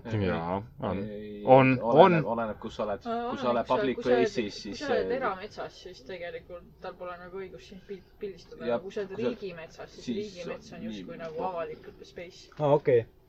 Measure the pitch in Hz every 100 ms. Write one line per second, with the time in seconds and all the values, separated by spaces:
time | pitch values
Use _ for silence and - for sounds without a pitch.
0 | 117 107 92 85 85 95 113 - 107 92
1 | 104 - - 104 113 131 131 127 110 135
2 | 190 165 135 113 113 101 110 - 107 101
3 | 240 226 240 - 123 120 113 127 135 117
4 | 123 123 160 131 104 - 208 - 285 -
5 | - 254 247 185 202 - 156 - 190 185
6 | - 185 175 165 - 175 - - 185 180
7 | 180 175 180 190 185 - - 190 - 196
8 | - - 202 185 - - 117 117 190 214
9 | 196 190 240 - 196 170 160 - 147 -
10 | 185 208 214 180 165 - - - 220 208
11 | 185 165 165 160 180 175 156 156 - -
12 | - - 175 - - - 147 147 147 123
13 | 113 -